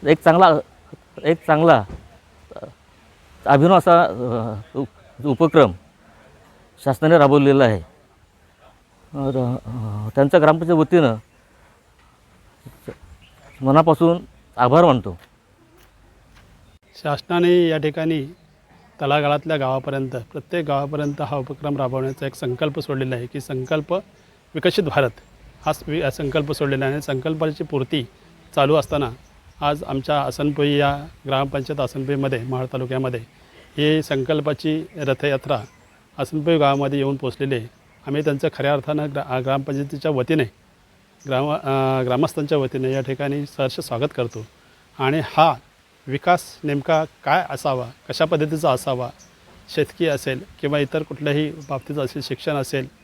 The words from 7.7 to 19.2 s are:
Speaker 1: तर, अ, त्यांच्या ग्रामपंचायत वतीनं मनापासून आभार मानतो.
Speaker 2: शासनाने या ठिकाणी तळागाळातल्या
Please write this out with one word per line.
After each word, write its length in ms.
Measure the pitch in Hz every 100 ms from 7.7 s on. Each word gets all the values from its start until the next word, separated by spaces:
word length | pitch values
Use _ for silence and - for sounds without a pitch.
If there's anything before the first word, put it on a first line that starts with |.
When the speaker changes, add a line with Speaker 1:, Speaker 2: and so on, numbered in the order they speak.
| 104
Speaker 1:
तर, 1700 | 82 _ _ _ _ _ _ _ _ _ _ _ _ 143 135 131 123 127 107
अ, 40 | 120 110 104 107 -
त्यांच्या 260 | 139 180
ग्रामपंचायत 360 | 156 160 165 170
वतीनं 380 | 156 180 143 110 - _ _ _ _ _ _ _ _ _ _ _ _ _ - - - - - - - _ - -
मनापासून 560 | 135 143 165 156 165 170 - - _ -
आभार 280 | 123 143 170
मानतो. 340 | 131 98 87 - _ _ _ _ _ _ _ _ _ _ - - _ _ _ _ -
Speaker 2:
शासनाने 640 | 151 143 - 175 175 180 170
या 100 | 156
ठिकाणी 580 | 151 147 160 160 135 175 _ _ _ _ _ _
तळागाळातल्या 560 | 143 143